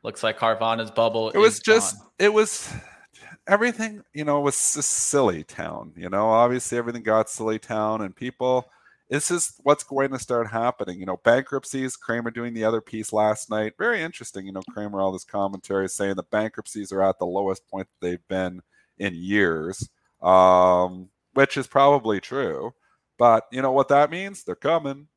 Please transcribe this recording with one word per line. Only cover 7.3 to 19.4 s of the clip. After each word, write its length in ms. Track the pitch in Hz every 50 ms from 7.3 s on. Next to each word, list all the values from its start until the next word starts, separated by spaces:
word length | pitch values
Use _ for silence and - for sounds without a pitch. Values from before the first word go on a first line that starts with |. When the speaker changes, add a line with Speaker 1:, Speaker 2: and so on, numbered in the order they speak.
Speaker 2:
silly 280 | - - 110 110 110 110
town, 440 | - - 117 110 107 107 110 110
and 120 | 104 95 95
people, 520 | _ 120 127 - _ 127 127 127 127 123 _ _ _ _ _ _ _ _ _
this 220 | 127 147 147 -
is 240 | 175 175 - - - _
what's 200 | _ 143 147 - -
going 260 | _ 139 135 135 139
to 80 | 135 127
start 280 | - - 123 120 117 107
happening. 500 | 113 113 117 123 123 - 104 92 90 92
You 60 | 92
know, 100 | 92 90 87 _
bankruptcies, 720 | 120 117 131 135 - 143 135 - - - 135 131 131 -
Cramer 340 | - - - 117 117 117 117
doing 220 | 113 120 120 120
the 120 | 117 113 110
other 180 | 110 113 110
piece 320 | 110 - - 110 107 - -
last 340 | 107 107 107 107 - - _
night. 260 | 110 107 107 107 _ _
Very 240 | 196 233 233 202
interesting, 420 | 160 165 - - 120 - - 98 95
you 80 | 98
know, 100 | 95 95 92 - -
Cramer, 260 | 104 104 104 101 98
all 100 | 95 95
this 120 | 92 92 -
commentary 640 | _ - 101 98 98 98 95 - - 98 98 95 92
saying 280 | - - 101 98 98
the 60 | 95 90
bankruptcies 680 | _ - 107 107 110 - - - - - 107 101 -
are 100 | 98 95
at 160 | 95 98 95 _
the 80 | 90
lowest 400 | 87 87 98 101 95 95 92 _ _
point 200 | - 95 95 _
that 180 | _ _ -
they've 220 | 90 90 87 _ _
been 320 | 95 95 92 92 90 90 _ _ _ _ _ _ _ _
in 160 | 101 101 87
years, 760 | 82 87 95 101 104